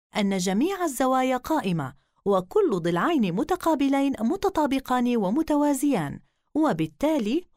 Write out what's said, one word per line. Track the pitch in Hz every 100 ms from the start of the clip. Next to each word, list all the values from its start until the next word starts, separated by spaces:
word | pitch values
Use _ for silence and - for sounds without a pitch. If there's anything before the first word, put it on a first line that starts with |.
| _ -
أن | 202 196
جميع | 180 190 320 392
الزوايا | 349 247 262 262 262 254
قائمة، | - 311 190 170 135 - _ _ -
وكل | 196 180 427 392 190
ضلعين | 165 175 233 330 202 170
متقابلين | 294 359 - 302 277 277 277 262
متطابقان | 226 381 392 330 294 269 - 254 247 240
ومتوازيان، | 185 247 320 294 294 277 294 247 147 - - _ _ 285
وبالتالي | 311 170 160 - 294 311 208 285 -